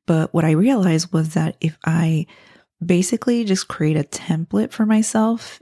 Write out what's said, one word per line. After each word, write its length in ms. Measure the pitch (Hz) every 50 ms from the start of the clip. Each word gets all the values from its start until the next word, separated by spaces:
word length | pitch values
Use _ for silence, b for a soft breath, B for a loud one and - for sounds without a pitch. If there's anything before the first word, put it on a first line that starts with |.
| _ -
But 260 | 170 160 156 - -
what 100 | 165 160
I 60 | 160 156
realized 600 | 156 202 254 277 226 185 180 160 160 170 - -
was 220 | 165 160 160 156
that 220 | 170 160 156 - -
if 180 | - 160 156 - -
I 420 | 165 165 165 165 160 160 156 170 B B B B B B B B B _ _ 170
basically 600 | 175 180 175 180 - 240 226 - 254 240 233 226
just 240 | 202 190 190 - -
create 280 | - - 156 156 156
a 60 | 156 143
template 680 | - - - - - 165 160 165 - - 202 226 - -
for 140 | - 220
myself 760 | 214 220 214 220 - - 220 214 226 226 226 - - - -